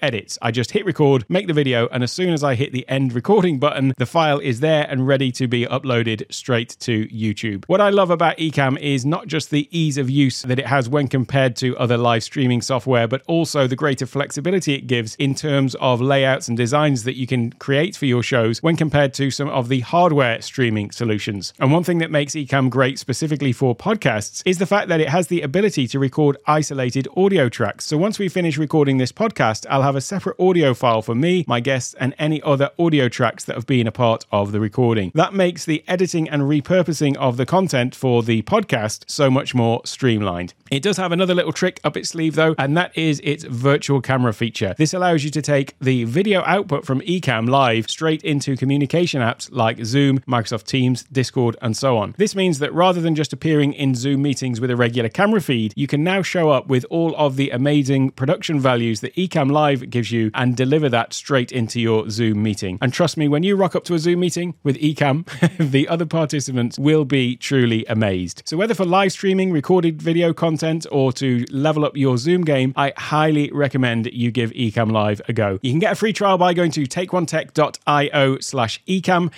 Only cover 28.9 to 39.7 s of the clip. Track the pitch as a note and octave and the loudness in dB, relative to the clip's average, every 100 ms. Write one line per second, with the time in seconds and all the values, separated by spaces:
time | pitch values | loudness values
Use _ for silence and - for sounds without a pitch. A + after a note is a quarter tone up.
28.9 | C3 B2+ - A3 - A#2+ G#2+ - C#3 C3+ | 2 0 0 -2 2 0 0 -2 0 2
29.9 | C#3 - G3 F#3 - F3+ F3 C#3+ A#2+ B2+ | 0 -4 -6 -6 0 2 4 2 2 2
30.9 | A2 A2 A#2 E3 F3+ D3 A#2+ B2 C3 - | 2 0 0 2 0 0 0 0 -2 -4
31.9 | - C3 - D#3 D#3 - C#3 C#3 - E3+ | -4 -4 -2 -2 -2 0 2 0 0 2
32.9 | D3 B2+ - A#2 - - - A2+ C3 A2+ | 4 2 2 -2 -2 -10 -8 0 0 0
33.9 | - A#2 A2+ - G#2 G2+ G#2 G#2+ - B2 | 0 0 0 -2 -2 0 -2 -2 0 2
34.9 | A2+ F#2 D3+ F3+ G3 F3+ F3 - D#3 - | 2 0 0 0 2 0 -2 -4 -4 -2
35.9 | F#3 F3+ E3+ D#3+ D3 C#3 D3+ - F#3 E3 | -2 0 -2 -2 -2 0 0 2 2 2
36.9 | D#3 D3 C#3+ C3+ A#2+ B2+ F3+ F#3 C3 B2 | 0 0 2 0 0 0 0 2 0 -2
37.9 | - C3 A#2+ A2+ A2+ G#2+ G#3+ G3+ B2 G#2+ | -2 0 2 2 0 2 0 2 -2 -2
38.9 | - - - C#3 C3 - B2+ A#2 | -6 -8 0 2 2 0 0 2